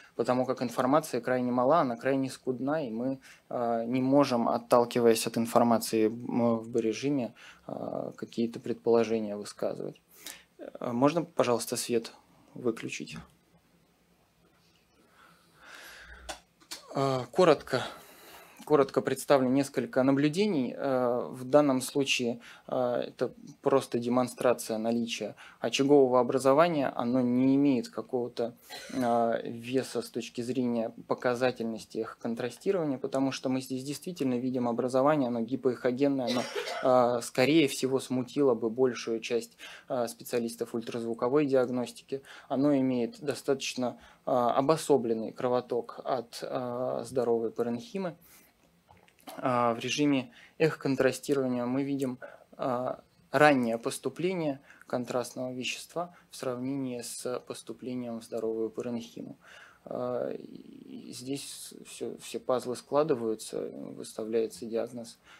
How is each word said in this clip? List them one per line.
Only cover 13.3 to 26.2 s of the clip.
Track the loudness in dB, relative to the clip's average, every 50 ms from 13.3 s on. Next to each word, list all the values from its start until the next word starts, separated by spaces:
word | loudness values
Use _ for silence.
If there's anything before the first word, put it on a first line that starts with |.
| _ _ _ _ _ _ _ _ _ _ _ _ _ _ _ _ _ _ _ _ _ _ _ _ _ _ _ _ _ _ _ _ _ _ _ _ _ _ -20 -20 _ _ _ _ _ -20 -20 -20 -18 -18 -18 -18 -20 -20 -20 -20 -20 -18 -14 -14 -14 -14 _ _ _ _ -20 -18 -18 -18 -14 -8 -4
Э, | -2 0 0 0 0 -2 -2
коротко. | 4 6 6 6 6 4 2 -4 -4 -4 -4 -4 -10 -14 -20 -20 -20 -20 -20 -20 -20 -20 -20 -20 -20 -10 -2
Коротко | 4 4 4 4 4 2 0
представлю | 0 0 -2 -2 2 4 4 4 6 4
несколько | 4 2 2 0 -2 -4 -4 0 2 2
наблюдений. | 4 4 4 4 2 2 2 2 0 2 2 0 -2 -2 -4
Э, | -4 -2 0 0 0 2 0 0 0 -2 -6
в | -8 -10 -2
данном | 4 6 6 6 6 4 2
случае, | 0 -2 0 0 0 2 0 0 0 -2 -4 -6 -10 -20 -20 -16 -10
э, | -4 -2 0 0 0 0 -2 -4 -4
это | -4 -4 -4 -4 -4 -10 -20 -20 -10 _
просто | 0 4 4 2 2 2 -4 -2
демонстрация | 0 2 2 2 2 0 -2 0 2 2 2 2 -2 -6 -4 -2
наличия | 0 0 0 0 0 -2 -4 -6 -6 -8 -10 -12 -18 -20 -12 -6
очагового | -4 -2 0 2 4 8 8 8 8 8 6 4